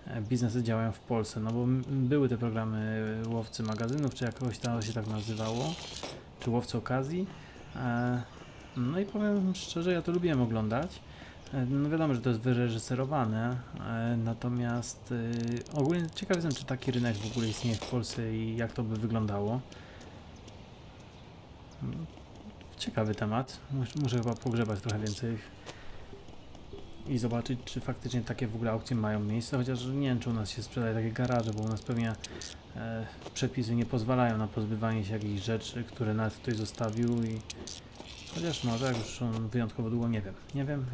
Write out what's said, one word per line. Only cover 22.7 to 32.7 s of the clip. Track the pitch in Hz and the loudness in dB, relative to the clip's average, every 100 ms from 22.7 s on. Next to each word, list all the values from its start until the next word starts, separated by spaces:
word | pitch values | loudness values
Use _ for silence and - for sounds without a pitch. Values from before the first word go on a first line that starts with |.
| - | -8
Ciekawy | - - 107 | -4 0 2
temat. | 104 104 113 123 - - | 2 2 2 0 -6 -4
Mus-, | 135 120 151 | -2 0 2
muszę | 139 120 | 2 4
chyba | 117 | 2
pogrzebać | 120 127 117 110 98 | 0 0 2 2 0
trochę | 117 107 | 0 0
więcej | 107 101 117 113 - - - - - - - - - - - - - - - - - | 0 0 -2 -4 -6 -14 -14 -12 -10 -10 -10 -14 -12 -14 -14 -14 -12 -12 -12 -10 -2
i | 127 | 0
zobaczyć, | 113 117 117 123 | 2 0 0 -2
czy | - 120 | -4 -6
faktycznie | - 123 117 123 | -4 -4 -2 -2
takie | 110 110 117 | 0 0 -2
w | |
ogóle | 113 117 | 0 2
aukcje | 110 - 117 | 0 2 2
mają | 107 107 | 2 2
miejsce, | 104 113 113 135 | 2 2 2 2
chociaż | 123 123 127 | 2 0 0
nie | 139 139 | 2 4
wiem, | 120 | 4
czy | 120 | 2
u | |
nas | 113 101 | 0 0
się | - | -4
sprzedaje | 101 - 113 | -4 0 2
takie | 110 113 | 2 2
garaże, | 110 123 123 113 | 2 2 4 2
bo | 107 | 0
u | 110 | 0
nas | 107 | -2
pewnie, | - 117 113 110 - - - - - | 0 0 0 -2 -6 -8 -10 -12 -12